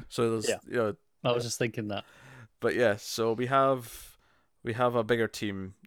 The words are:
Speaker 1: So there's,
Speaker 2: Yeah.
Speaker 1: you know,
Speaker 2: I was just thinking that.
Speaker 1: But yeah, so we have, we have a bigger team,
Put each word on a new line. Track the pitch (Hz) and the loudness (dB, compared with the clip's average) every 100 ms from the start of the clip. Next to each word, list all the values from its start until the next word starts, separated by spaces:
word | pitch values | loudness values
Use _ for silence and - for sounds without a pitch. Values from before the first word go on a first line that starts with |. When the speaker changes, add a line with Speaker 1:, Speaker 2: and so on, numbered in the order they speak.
| - | -2
Speaker 1:
So | - 117 | -2 0
there's, | 113 113 | 0 0
Speaker 2:
Yeah. | 95 - | -2 -2
Speaker 1:
you | 123 | 0
know, | 110 - _ _ | 0 -2 _ _
Speaker 2:
I | 127 | 0
was | 120 | 0
just | 117 - | -2 -2
thinking | 123 120 104 | -4 -4 -6
that. | 101 - - - 127 113 - | -6 -8 -18 -20 -20 -20 -4
Speaker 1:
But | 117 87 | 0 4
yeah, | 117 104 | 4 2
so | - - 113 | -2 0 0
we | 113 123 | 0 2
have, | 135 135 131 117 - - - _ _ _ _ | 4 4 2 -4 -16 -20 -20 _ _ _ _
we | 120 | -6
have | 113 123 120 | 0 2 2
a | |
bigger | 110 117 110 | 2 2 0
team, | - 107 98 95 - | -2 -6 -4 -8 -12